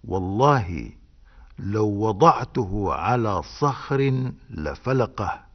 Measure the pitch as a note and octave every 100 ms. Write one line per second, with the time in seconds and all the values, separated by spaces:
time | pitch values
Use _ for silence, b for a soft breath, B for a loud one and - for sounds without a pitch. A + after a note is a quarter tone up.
0 | - F#2+ F#2 G2+ C#3+ C3+ F2 E2 A1 -
1 | - - b b b - G2 G#2+ G#2+ G2+
2 | A2 G2 E3 - A#2+ C3+ G2 G#2 G2 C#2
3 | F2+ B2 A2 F#2 D#2 - D3 B2 - C#3
4 | C#3 C3 B2+ - - F#2 D2 D2 B2 C3
5 | A2 - G2+ - -